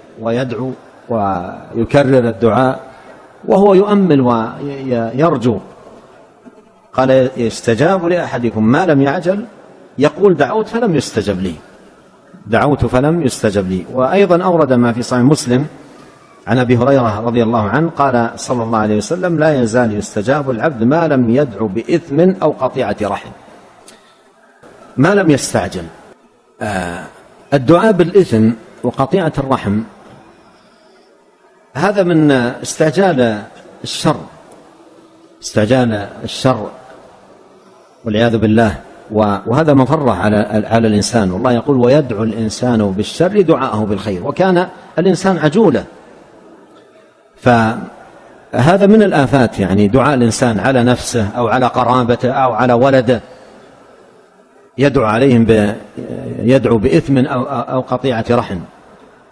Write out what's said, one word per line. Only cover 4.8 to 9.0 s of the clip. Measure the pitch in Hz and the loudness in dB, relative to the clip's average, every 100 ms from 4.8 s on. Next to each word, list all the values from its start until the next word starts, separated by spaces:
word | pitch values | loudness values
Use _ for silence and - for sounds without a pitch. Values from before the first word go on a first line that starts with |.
| 135 120 113 123 165 147 120 101 - - - - - - - _ - - _ _ _ | -6 -4 -4 0 0 0 -2 -2 -6 -20 -20 -20 -20 -20 -20 _ -20 -20 _ _ _
قال: | - 131 131 127 - | -2 2 2 2 -2
"يستجاب | 117 104 - 113 151 190 | -6 -4 -2 0 0 0
لأحدكم | 170 - 123 131 120 107 | 0 -2 -4 -4 -4 0
ما | 107 139 185 | 2 2 2
لم | 143 | 2